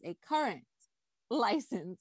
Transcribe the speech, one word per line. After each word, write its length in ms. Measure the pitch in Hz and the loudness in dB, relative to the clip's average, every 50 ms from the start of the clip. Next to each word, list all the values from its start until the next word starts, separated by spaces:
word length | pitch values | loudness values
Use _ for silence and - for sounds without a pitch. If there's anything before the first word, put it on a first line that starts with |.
| - | -8
a 100 | - 170 - - | -10 -10 -10 -4
current 380 | - 302 311 302 247 175 127 - _ _ _ - _ _ _ _ _ _ _ _ _ | 0 0 2 2 0 -2 -4 -10 _ _ _ -20 _ _ _ _ _ _ _ _ _
license 680 | 226 302 247 208 208 311 254 - - 185 156 180 185 - | 0 2 2 2 2 0 0 -4 -6 -6 -6 -6 -10 -12